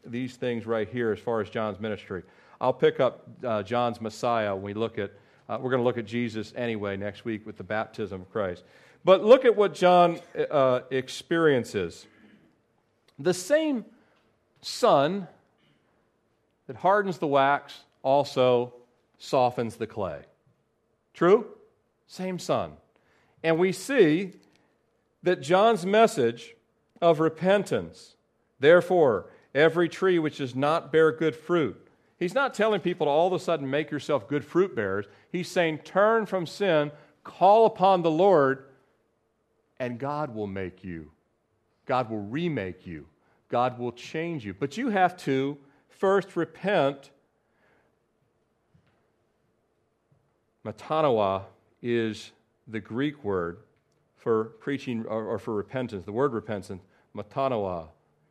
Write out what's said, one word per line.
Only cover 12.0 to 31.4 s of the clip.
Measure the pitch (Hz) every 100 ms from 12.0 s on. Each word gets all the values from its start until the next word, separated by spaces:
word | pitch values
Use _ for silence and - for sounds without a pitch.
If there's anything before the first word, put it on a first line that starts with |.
| - _ - _ _ _ _ _ _ _ _ -
The | 147 180
same | - 294 311 254 - _ _ _ _ _ _ _
sun | - - 233 156 143 196 175 - _ _ _ _ _ _ _ _ _ _ _ _ -
that | 120
hardens | 175 202 196 165
the | 156
wax | 139 135 143 - - _ _
also | 135 139 135 - 127 123 123 - _ _ _ _
softens | - 143 123 120 113 101
the | 110
clay. | - 92 71 - _ _ _ _ _ _ _ _
True? | - 170 220 - - _ _ _ _ _
Same | - 185 180
sun. | - 131 85 78 _ _ _ _ _ _
And | 160 160
we | 185
see | - - 277 165 160 196 - _ _ _ _ _ _ _ _
that | 175 175
John's | 135 180 220 214 180
message | 214 226 - 117 120 - - _ _ _ _
of | 170 156
repentance, | 160 156 185 202 - 117 85 - - _ _ _ _ _
"Therefore, | 143 175 175 180 147 101 - - _
every | 135 160 160 170
tree | - 190 175
which | 156 -
does | 135 123
not | 143 165 143
bear | 156 160
good | 160 160
fruit," | -